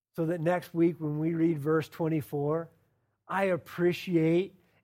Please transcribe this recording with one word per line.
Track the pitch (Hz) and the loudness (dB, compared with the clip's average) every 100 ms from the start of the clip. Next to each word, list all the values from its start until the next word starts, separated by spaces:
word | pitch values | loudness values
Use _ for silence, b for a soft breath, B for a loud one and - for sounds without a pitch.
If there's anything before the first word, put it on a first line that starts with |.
| _ - | _ -6
so | 160 | -4
that | 175 | 0
next | 156 180 - | 0 0 -2
week | 170 170 160 | 2 2 2
when | 156 151 | -4 -2
we | 160 165 | -2 2
read | 165 160 | 0 0
verse | 139 160 147 | 0 0 0
twenty-four, | - 165 160 - 147 143 160 165 _ _ _ _ _ _ | -4 -2 -2 -4 -4 -2 -2 -6 _ _ _ _ _ _
I | 180 | -2
appreciate | 196 175 - - 175 170 - 170 160 170 190 - b b | 0 -2 -6 0 0 0 0 2 4 2 0 -8 b b